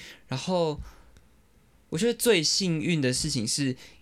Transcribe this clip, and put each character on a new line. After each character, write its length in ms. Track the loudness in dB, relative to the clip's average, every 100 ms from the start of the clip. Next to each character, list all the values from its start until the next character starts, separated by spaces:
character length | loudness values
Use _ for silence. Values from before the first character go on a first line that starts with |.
| -18 -20 -10
然 120 | -8
后 400 | -4 -2 -2 -4 -12 -20 -20 -20 -20 _ _ _ _ _ _
我 80 | -2
觉 100 | 0
得 60 |
最 280 | 2 4 4
幸 400 | 4 2 0 0
运 200 | 0 2
的 120 | 2
事 160 | 0 -2
情 180 | -2 -2
是， 280 | -2 -2 -4 -10 -20